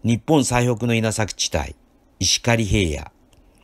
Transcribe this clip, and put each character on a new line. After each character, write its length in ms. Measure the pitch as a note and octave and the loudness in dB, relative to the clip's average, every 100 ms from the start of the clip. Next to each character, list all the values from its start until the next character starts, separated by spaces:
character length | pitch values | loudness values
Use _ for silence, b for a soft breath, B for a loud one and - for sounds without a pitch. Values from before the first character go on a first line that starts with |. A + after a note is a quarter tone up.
日 140 | A2 A#2 | 0 -2
本 260 | - D3+ | 2 2
最 300 | B2 B2 B2 | 4 0 0
北 120 | A#2 A#2+ | 0 0
の 80 | |
稲 180 | A#2 A2 | 0 0
作 220 | G#2 G#2+ | -2 -4
地 160 | - - - | -4 -4 -4
帯、 180 | C2+ - _ _ _ _ | -4 -10 _ _ _ _
石 240 | - - | -2 0
狩 220 | - A#2 | 0 0
平 380 | G#2+ G#2 F2+ D2 | 0 0 0 -4
野。 80 | - _ _ _ _ _ | -10 _ _ _ _ _